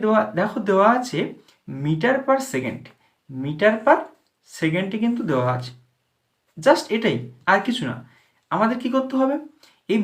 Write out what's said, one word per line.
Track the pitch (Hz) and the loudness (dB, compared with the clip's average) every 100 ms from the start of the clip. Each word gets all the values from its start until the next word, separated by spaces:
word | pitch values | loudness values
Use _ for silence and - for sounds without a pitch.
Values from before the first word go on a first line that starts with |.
দেওয়া, | 214 214 214 170 | 2 2 2 -2
দেখো | 208 247 202 | -2 -2 0
দেওয়া | 190 214 247 | 4 6 4
আছে | - 143 - - _ _ - 135 | 0 -4 -4 -6 _ _ -14 -6
meter | 147 160 240 262 262 | -2 0 2 0 2
per | 269 - | 0 0
second, | 127 123 - - _ _ _ - | -4 -6 -8 -14 _ _ _ -14
meter | 131 139 151 208 226 | -8 -6 2 2 4
per | 285 320 - _ _ _ _ | 4 2 2 _ _ _ _
সেকেন্ডে | - 160 175 196 214 | -4 -2 0 -2 -2
কিন্তু | 233 233 160 | -2 -2 0
দেওয়া | 131 127 127 | 0 0 -2
আছে, | - - _ _ _ _ _ _ _ - | -6 -16 _ _ _ _ _ _ _ -2
just | 240 330 - 226 | 2 2 2 -2
এটাই, | 214 120 - - - | 0 -2 -6 -8 0
আর | 196 254 | 2 2
কিছু | - 131 | -4 -4
না। | 117 - _ _ _ - | -8 -12 _ _ _ -6
আমাদের | 175 226 247 | 0 0 0
কি | 247 | -2
করতে | 262 262 262 | -2 -2 0
হবে? | 269 302 - _ _ _ - | 0 -2 -6 _ _ _ -2
এই | 214 | 0